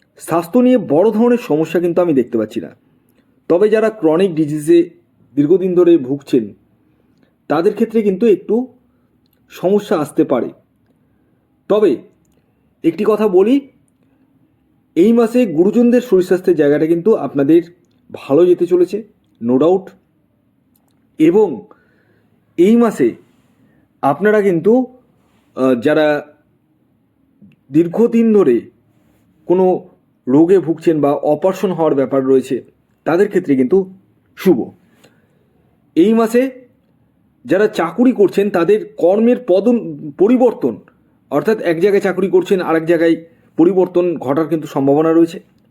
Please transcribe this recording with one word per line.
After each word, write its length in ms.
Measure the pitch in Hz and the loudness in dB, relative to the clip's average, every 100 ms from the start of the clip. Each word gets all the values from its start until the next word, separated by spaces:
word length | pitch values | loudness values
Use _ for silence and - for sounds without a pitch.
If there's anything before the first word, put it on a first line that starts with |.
| _ _ | _ _
স্বাস্থ্য 420 | - 165 170 247 | -6 -4 -2 0
নিয়ে 180 | 247 254 | 2 2
বড় 300 | 165 143 214 | 0 0 2
ধরনের 300 | 214 240 240 - | 2 0 0 -2
সমস্যা 300 | 151 160 175 | -4 -2 -2
কিন্তু 200 | 175 170 | -2 0
আমি 120 | 175 | 0
দেখতে 220 | 135 113 113 | 0 -2 -4
পাচ্ছি 220 | 107 107 | -6 -8
না, 120 | 80 - _ _ _ _ _ _ - | -12 -18 _ _ _ _ _ _ -4
তবে 160 | 170 214 | 0 2
যারা 200 | 220 220 | 2 0
ক্রনিক 420 | 220 160 160 196 156 | -2 0 0 0 -2
ডিজিজে 440 | 151 151 147 170 175 - _ _ _ 135 | -4 -4 2 2 2 -6 _ _ _ -4
দীর্ঘদিন 360 | 143 185 185 180 | 0 0 0 2
ধরে 220 | 175 170 | 4 2
ভুগছেন, 460 | 127 143 - 135 104 - _ _ _ _ _ _ _ _ - | 0 -8 -2 -2 -2 -10 _ _ _ _ _ _ _ _ -6
তাদের 260 | 147 185 | -2 -2
ক্ষেত্রে 260 | 202 226 226 | -2 -2 -2
কিন্তু 240 | 208 185 226 | -2 0 0
একটু 300 | 185 - 220 254 - _ _ _ _ _ _ _ | 0 -2 -4 -4 -12 _ _ _ _ _ _ _
সমস্যা 460 | - 175 202 - 185 | -8 -4 -4 -4 -4
আসতে 240 | 143 - | -4 -4
পারে। 260 | 151 123 - - _ _ _ _ _ _ _ _ _ _ - | -2 -2 -4 -12 _ _ _ _ _ _ _ _ _ _ -4
তবে 220 | 208 202 113 - _ _ _ _ _ _ _ | 0 2 0 -6 _ _ _ _ _ _ _
একটি 200 | 165 165 208 | -6 -2 -2
কথা 200 | 208 214 | 0 0
বলি, 280 | 180 208 277 - _ _ _ _ _ _ _ _ _ _ _ _ 160 | 2 2 0 -4 _ _ _ _ _ _ _ _ _ _ _ _ 0
এই 160 | 202 | 2
মাসে 260 | 233 226 240 226 | 2 2 0 0
গুরুজনদের 560 | 151 190 233 240 240 | 0 0 2 2 2
শরীর 260 | 240 185 180 | 2 0 2
স্বাস্থ্যের 300 | 180 185 160 | 0 0 2
জায়গাটা 240 | 143 147 156 | 2 2 0
কিন্তু 220 | 170 175 226 | 0 0 0
আপনাদের 460 | 139 139 139 170 170 _ _ _ _ | -2 -2 2 2 0 _ _ _ _
ভালো 300 | - - 143 180 | -20 -2 2 2
যেতে 200 | 175 170 | 2 0
চলেছে, 300 | 180 180 202 226 _ _ _ | 0 0 -4 -12 _ _ _
no 140 | 117 131 | -2 0
doubt। 220 | 156 190 190 - _ _ _ _ _ _ _ _ _ _ _ - | 2 0 -4 -18 _ _ _ _ _ _ _ _ _ _ _ 0
এবং 280 | 160 196 202 113 - _ _ _ _ _ _ _ _ - | 2 2 0 -2 -14 _ _ _ _ _ _ _ _ 0
এই 180 | 185 233 | 2 4
মাসে 300 | 233 - 120 - _ _ _ _ _ _ _ _ | 0 0 -4 -4 _ _ _ _ _ _ _ _
আপনারা 380 | 135 143 208 214 | -4 -2 0 0
কিন্তু, 320 | 202 170 190 247 247 - _ _ _ _ _ - | 0 0 2 0 0 -10 _ _ _ _ _ -4
আহ, 200 | 131 123 | -2 0
যারা 260 | 139 151 151 147 - _ _ _ _ _ _ _ _ _ _ _ - _ _ | 0 0 0 -2 -6 _ _ _ _ _ _ _ _ _ _ _ -20 _ _
দীর্ঘদিন 640 | 143 170 185 233 233 226 | -2 -2 0 0 2 2
ধরে 220 | 208 156 117 - _ _ _ _ _ _ _ - | 2 2 0 -4 _ _ _ _ _ _ _ -4
কোনো 200 | 180 185 170 - _ _ _ - | 0 0 -2 -8 _ _ _ -2
রোগে 320 | 139 165 190 | 2 4 2
ভুগছেন 420 | 147 165 170 156 | 0 -2 -2 0
বা 100 | 139 147 151 | 0 -2 -2
অপারেশন 380 | 151 190 185 196 | -2 -2 -4 -6
হওয়ার 240 | 165 156 139 | -2 -2 0
ব্যাপার 260 | 127 135 131 | -2 -2 0
রয়েছে, 300 | 131 123 127 - _ _ _ - | 0 0 -8 -10 _ _ _ -4
তাদের 220 | 170 208 | -2 0
ক্ষেত্রে 240 | 190 175 131 | -2 -2 0
কিন্তু 220 | 127 190 190 - _ _ _ - | 2 0 -2 -10 _ _ _ -4
শুভ। 200 | 190 127 87 - _ _ _ _ _ _ _ _ _ _ _ 156 | 0 0 -2 -14 _ _ _ _ _ _ _ _ _ _ _ 0
এই 180 | 196 | 2
মাসে 280 | 226 220 240 262 - - _ _ _ _ _ _ _ 123 | 2 0 0 -2 -6 -20 _ _ _ _ _ _ _ -4
যারা 220 | 180 214 | -2 0
চাকুরি 440 | 202 165 175 247 | -2 -6 0 0
করছেন, 340 | 202 185 - 202 | 2 0 0 -2
তাদের 300 | 180 170 214 - - | 0 0 0 -2 -2
কর্মের 420 | 170 202 226 240 - | 0 2 2 0 0
পদ 180 | 185 202 240 165 147 156 139 | 0 2 -2 -4 -12 -14 0
পরিবর্তন, 560 | 196 254 240 - 131 101 - _ _ _ _ | 2 4 2 0 -6 -6 -14 _ _ _ _
অর্থাৎ 260 | 139 214 220 | -4 -2 -2
এক 160 | 175 160 | -2 -2
জায়গায় 200 | 202 196 190 | 0 0 -2
চাকুরি 220 | 180 190 | -2 0
করছেন, 300 | 180 175 196 | 0 0 -2
আর 140 | 143 160 | 0 -2
এক 100 | 160 | 0
জায়গায় 300 | 170 170 160 - _ _ - | 0 2 0 -4 _ _ 0
পরিবর্তন 480 | 175 185 180 180 175 143 | 2 2 0 0 -2 -4
ঘটার 300 | 123 151 151 | -4 -4 -2
কিন্তু 200 | 160 147 | -4 -6
সম্ভাবনা 440 | 147 139 143 160 | -4 0 2 2
রয়েছে। 240 | 165 165 196 - _ _ | 2 2 -2 -20 _ _